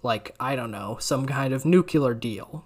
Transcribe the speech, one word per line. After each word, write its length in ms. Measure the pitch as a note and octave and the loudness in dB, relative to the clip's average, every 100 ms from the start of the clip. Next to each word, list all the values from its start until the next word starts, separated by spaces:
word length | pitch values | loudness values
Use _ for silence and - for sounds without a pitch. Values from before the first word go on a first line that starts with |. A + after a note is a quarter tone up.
like, 320 | B2 A2 - - | -4 -4 -6 -8
I 160 | B2 C3+ | -4 -4
don't 160 | A#2 | -4
know, 240 | G#2 G2+ A2+ | -8 -8 -6
some 240 | - C3+ C3+ | -2 0 0
kind 280 | C3+ C3+ | -2 0
of 120 | C3 D3 | 0 6
nuclear 480 | F3+ F3 D#3 C3+ | 6 6 2 2
deal. 500 | A#2 A#2 G#2+ - D#3 | 0 -4 -8 -10 -14